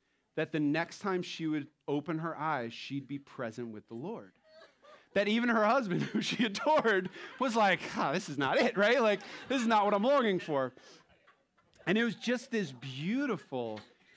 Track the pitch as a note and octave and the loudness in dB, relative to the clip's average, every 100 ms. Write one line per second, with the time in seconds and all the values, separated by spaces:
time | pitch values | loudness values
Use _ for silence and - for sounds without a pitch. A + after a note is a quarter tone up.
0 | _ _ _ - D#3 - D3 D#3 E3+ - | _ _ _ -6 -2 0 2 2 -2 -4
1 | G3+ F#3 F3 - D#3+ D3+ D3 _ - D3 | -4 -2 -4 -6 -4 -4 -6 _ -4 -4
2 | C#3+ D#3+ E3 D3 D#3 C#3+ A#2 A#2 - C#3 | -2 -4 -4 -4 -2 -2 -4 -8 -8 -8
3 | B2 C#3 - - A#2 A#2 A#2+ G#2+ - A#2 | -8 -12 -12 -8 -8 -8 -10 -10 -12 -12
4 | D#3+ A3 G2+ _ _ - - _ - - | -10 -12 -14 _ _ -20 -20 _ -20 -20
5 | _ G3+ G#3 A3 A#3+ A3+ G#3+ C4 G#3+ E3 | _ 0 2 2 4 4 4 4 2 -2
6 | C#3 A#3 - - A#3 G3+ - D#4 A3+ G3 | 0 -2 -2 0 -2 0 4 4 6 2
7 | F#3 - - - C4 A3+ G3+ F3 - G#3 | 0 -8 -14 -4 -2 4 4 2 -2 -2
8 | E3 D#3+ G#3 C#3 C3+ G#3+ A#3 F3+ G#3 C4 | 0 -2 -4 -2 0 2 2 4 2 4
9 | A3 G3+ - - - C4+ A3+ A3 G3+ G3+ | 4 2 -2 -14 -4 0 4 4 4 2
10 | A#3 C#4+ A3+ F3+ - C#3+ C3 - - - | 4 4 4 0 0 -2 -2 -6 -20 -20
11 | _ _ _ _ _ _ _ _ - G#3 | _ _ _ _ _ _ _ _ 0 2
12 | A#3 F#3 - A#3+ - A3+ E3+ B2+ C3+ C3 | 2 -2 -2 -4 -2 -4 -4 -6 -12 -6
13 | D#3+ B3 C#4+ F#3 - C3 A#2 G#2+ - _ | -4 -2 -2 -4 -6 -6 -6 -8 -12 _
14 | _ | _